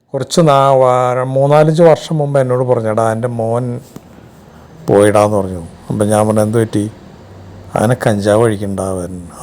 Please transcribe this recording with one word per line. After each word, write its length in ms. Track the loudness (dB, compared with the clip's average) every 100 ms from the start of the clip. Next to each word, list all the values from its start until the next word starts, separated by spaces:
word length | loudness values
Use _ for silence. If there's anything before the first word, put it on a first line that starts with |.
| -12
കുറച്ച് 280 | -10 -4 0
നാ-, 340 | 4 4 4 4
വാ-, 480 | 2 2 0 -2
മൂന്നാലഞ്ച് 600 | -2 -2 2 4 4 4
വർഷം 340 | 4 4 0 -4
മുമ്പ് 220 | -2 -2
എന്നോട് 240 | 0 -2
പറഞ്ഞു, 260 | 0 -2 0
"എടാ, 220 | -2 0
എൻ്റെ 160 | -2 -4
മോൻ 520 | -4 -4 -4 -6 -10 -14 -20 -20 -20 -20 -20 -20 -20 -20 -12 2
പോയിടാന്ന്" 500 | 4 4 4 2 0
പറഞ്ഞു. 300 | -4 -8 -14 -16 -8
അപ്പം 200 | -4 0
ഞാൻ 180 | 0 2
പറഞ്ഞു, 140 | 0
"എന്ത് 200 | 0 0
പറ്റി?" 300 | -2 -4 -6 -10 -20 -20 -20 -20 -20 -20 -6 -2
"അവനെ 200 | -2 0 -2
കഞ്ചാവ് 360 | -2 0 2
കഴിക്കണ്ട, 360 | 2 -2 -6 -6
അവൻ 480 | -6 -6 -10 -12 -16 -8